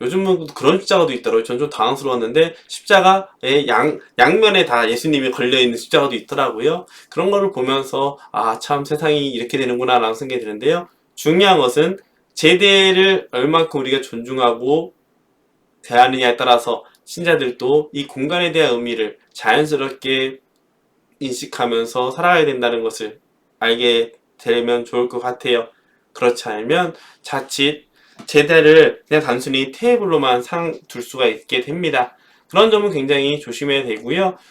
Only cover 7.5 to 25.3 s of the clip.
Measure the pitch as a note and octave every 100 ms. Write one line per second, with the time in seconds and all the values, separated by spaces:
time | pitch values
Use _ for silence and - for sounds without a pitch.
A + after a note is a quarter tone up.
7.5 | C3+ B2+ C3+ C3 C3+ C#3 C#3 - - A2
8.5 | A#2 - C#3+ C#3+ D3+ D#3 D3 C#3 A#2 A#2
9.5 | C3+ B2+ B2 B2+ A#2+ A2+ A2+ C3+ B2+ G#2+
10.5 | G#2 C3+ F3 F3 _ _ - D3 F3 G3+
11.5 | E3+ B2+ D3 E3+ F#3+ _ _ _ - D#3
12.5 | F3+ G3+ G3 F#3+ F#3 F#3+ F#3+ - B2 C#3
13.5 | E3 D#3+ C#3+ C3 C3+ C3 A#2 A#2+ C3 A#2+
14.5 | A#2 B2+ D#3 F3 _ _ _ _ _ _
15.5 | _ _ _ - B2 C3 C3 B2 A#2 B2+
16.5 | A#2+ A#2+ A#2 - _ - - E3+ D#3+ C3
17.5 | B2 B2+ D3 D3+ C#3+ C#3 C3 C#3+ F3 F3
18.5 | D#3+ C#3+ A#2+ A#2+ A2+ G#2+ - _ - A2
19.5 | B2+ D3+ C#3+ C3+ C3 C3+ C3 C3 C3 _
20.5 | _ _ _ _ _ _ - C3+ B2 C#3+
21.5 | - A#2+ A2+ A2+ B2+ B2+ C3 F3 F3 C#3+
22.5 | B2+ A#2+ A#2 A2+ - A2 - _ _ _
23.5 | - A2+ A#2 B2 A#2 A#2 _ _ _ A#2+
24.5 | A#2+ A#2 A#2+ A#2+ B2 B2 B2 B2